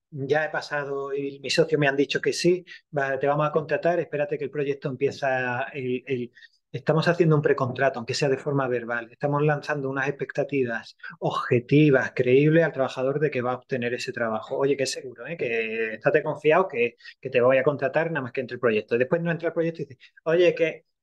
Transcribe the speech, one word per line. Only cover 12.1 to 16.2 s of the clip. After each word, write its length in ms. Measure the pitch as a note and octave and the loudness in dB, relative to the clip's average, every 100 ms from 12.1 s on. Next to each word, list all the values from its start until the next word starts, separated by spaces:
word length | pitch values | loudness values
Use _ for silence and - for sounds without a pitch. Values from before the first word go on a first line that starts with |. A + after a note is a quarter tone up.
creíbles 480 | - B2 C3 D3+ E3 | -2 4 6 6 4
al 60 | D#3 | 2
trabajador 460 | C#3 B2+ C3 C3 C#3+ | 0 -4 -2 -2 0
de 120 | D3+ | -2
que 100 | C3 | -2
va 100 | B2 | -4
a 40 | B2+ | -6
obtener 360 | - B2+ A#2+ | -6 -4 -4
ese 180 | B2 C3 | -4 -6
trabajo. 440 | A#2+ A2+ A2 - C3+ | -4 -4 -4 -4 -2
"Oye, 200 | C#3 C3+ | 0 0
que 80 | |
es 80 | C3 | -2
seguro, 340 | E3 C3 A#2 C3 | -4 -12 -14 -12
¿eh? 100 | E3 | -6
Que 580 | B2+ A#2 A2 A2+ A2 | -4 -2 -4 -4 -4
estate 280 | A2 D3 D3+ | -2 2 2